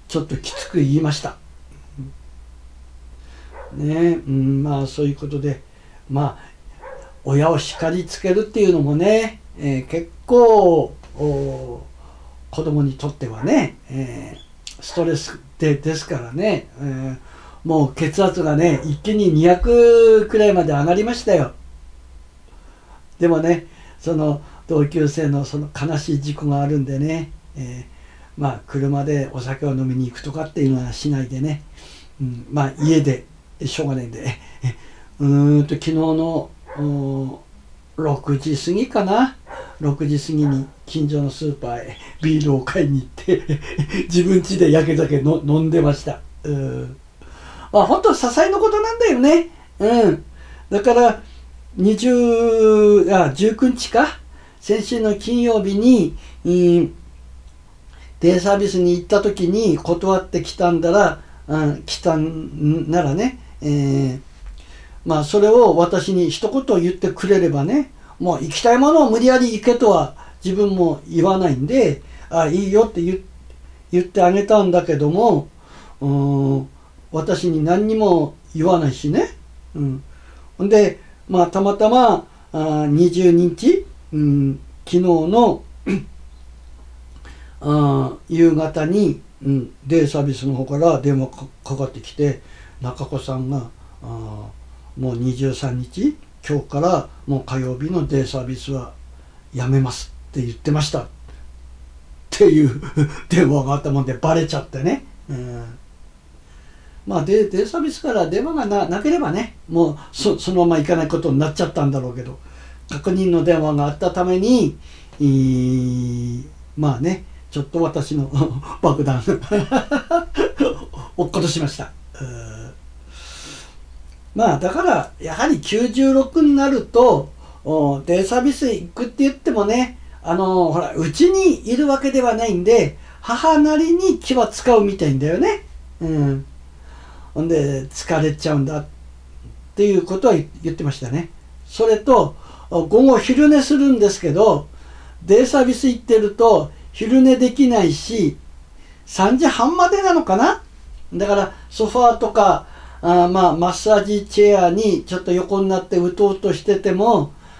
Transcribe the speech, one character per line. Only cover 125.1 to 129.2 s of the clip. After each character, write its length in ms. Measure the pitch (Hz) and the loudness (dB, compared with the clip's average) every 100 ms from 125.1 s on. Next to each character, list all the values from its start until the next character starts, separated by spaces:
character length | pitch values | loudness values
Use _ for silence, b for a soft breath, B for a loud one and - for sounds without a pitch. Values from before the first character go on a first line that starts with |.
| - | -10
や 140 | 160 | -10
は 140 | 151 294 | -4 0
り 120 | 151 | 0
九 280 | - 214 247 | -2 -2 -2
十 240 | 254 269 | 2 2
六 300 | 269 269 330 | 4 2 2
に 120 | 294 | 4
な 140 | 277 277 | 4 2
る 140 | 262 | -2
と、 480 | - 233 247 - - - b b | 0 4 4 4 -2 -16 b b
お、 360 | - 156 143 139 160 | -4 0 0 -2 -2
デ 160 | 180 | -2
イ 20 | |
サ 140 | 190 247 | 0 0
ー 40 | |
ビ 100 | 269 | 0
ス 160 | 262 262 | 0 -2
行 180 | 180 175 | -4 -8
く 180 | - | -10
っ 20 | 240 | -8
て 180 | - | 0